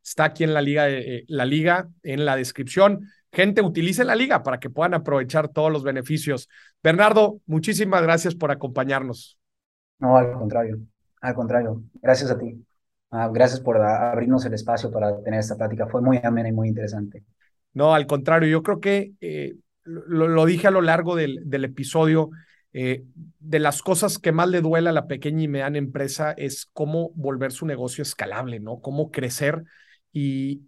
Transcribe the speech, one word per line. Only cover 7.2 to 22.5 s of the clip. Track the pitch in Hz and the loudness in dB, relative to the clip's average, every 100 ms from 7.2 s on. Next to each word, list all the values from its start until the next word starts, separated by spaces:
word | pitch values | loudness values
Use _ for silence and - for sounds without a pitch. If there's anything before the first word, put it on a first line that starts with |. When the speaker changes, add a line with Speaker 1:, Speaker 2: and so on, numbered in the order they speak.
| 208 208 - | 4 2 -2
Speaker 1:
muchísimas | 156 160 190 202 185 | -2 0 0 2 2
gracias | 165 165 175 170 | 4 2 0 -4
por | 151 | -4
acompañarnos. | 135 131 131 131 135 131 123 - _ _ _ _ _ _ - | -4 -4 -4 -2 -2 -4 -10 -14 _ _ _ _ _ _ -4
Speaker 2:
No, | 127 127 | 4 6
al | 123 | 4
contrario, | 120 110 117 113 110 113 _ _ _ | -2 -4 -2 -2 -4 -12 _ _ _
al | 127 | -6
contrario. | 123 117 120 117 110 - - | -4 0 0 0 -6 -10 -4
Gracias | - 127 139 | 4 4 4
a | 123 | -4
ti. | 120 117 - _ _ _ - | -4 -12 -20 _ _ _ -10
Ah, | 117 113 | -4 -2
gracias | 113 123 127 | 4 4 4
por | 123 110 | 0 2
a-, | 104 110 120 | 2 2 0
abrirnos | 117 120 131 120 | 0 2 2 0
el | |
espacio | 110 113 113 120 | -6 -4 -4 -2
para | 110 104 101 | -2 -2 -2
tener | 113 110 | -4 -4
esta | 107 110 | -4 -4
plática. | 110 110 110 | -4 -4 -2
Fue | 127 | 0
muy | 127 123 | 2 2
amena | 117 117 113 | 2 0 -2
y | |
muy | 113 110 | -2 -2
interesante. | 107 107 104 101 - _ _ _ _ _ | -2 -6 -8 -10 -14 _ _ _ _ _
Speaker 1:
No, | 135 151 | 2 4
al | 156 139 | 4 2
contrario, | 143 135 165 156 | -2 4 4 4
yo | 160 | 2
creo | 165 185 | 0 -2
que, | 196 202 196 202 | 0 -2 -2 -10
eh, | 175 151 143 - _ _ | -10 -8 -8 -12 _ _
lo, | 165 165 160 160 160 | -14 -14 -4 0 2
lo | 160 160 | 4 4
dije | 175 202 | 6 4
a | |
lo | 190 | 4
largo | 165 165 170 170 | 4 2 2 -2
del, | 147 135 160 | -2 -4 -6
del | 135 135 | -4 -4
episodio, | 131 139 165 160 160 156 160 _ | -6 -4 2 4 4 0 -6 _